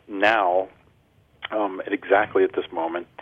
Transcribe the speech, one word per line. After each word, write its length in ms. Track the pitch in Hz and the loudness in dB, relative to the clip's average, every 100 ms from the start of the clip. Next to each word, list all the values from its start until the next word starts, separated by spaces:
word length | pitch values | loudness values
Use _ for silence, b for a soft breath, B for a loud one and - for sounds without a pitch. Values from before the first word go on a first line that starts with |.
| - | -10
now, 580 | 98 104 113 90 92 95 - _ _ _ _ _ - - | 0 2 4 2 2 -2 -8 _ _ _ _ _ -16 -6
um, 300 | 107 101 92 98 | -4 -4 -4 -6
at 80 | |
exactly 500 | 98 - 98 107 98 | -4 2 2 4 2
at 80 | 92 | 2
this 160 | - - | 0 -6
moment, 340 | 85 82 85 - - | -4 -4 -6 -10 -4